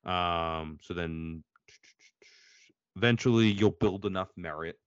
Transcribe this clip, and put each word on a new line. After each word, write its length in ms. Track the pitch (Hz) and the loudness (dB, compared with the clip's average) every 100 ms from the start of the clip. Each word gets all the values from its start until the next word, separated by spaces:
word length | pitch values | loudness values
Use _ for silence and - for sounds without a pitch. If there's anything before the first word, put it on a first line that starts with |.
| - | -2
Um, 720 | 90 87 85 82 82 78 78 | -2 0 0 -2 -4 -8 -12
so 120 | - | -10
then 500 | 85 82 80 80 80 _ _ _ _ _ _ _ _ - _ _ _ _ _ _ 95 | -6 -6 -6 -8 -10 _ _ _ _ _ _ _ _ -20 _ _ _ _ _ _ 0
eventually 520 | 117 117 127 113 110 | 2 4 4 4 4
you'll 240 | 101 107 | 4 2
build 340 | 90 104 95 101 | 2 -2 0 -4
enough 260 | 92 92 - | -4 -6 -10
merit. 440 | 85 76 82 - | -10 -8 -10 -12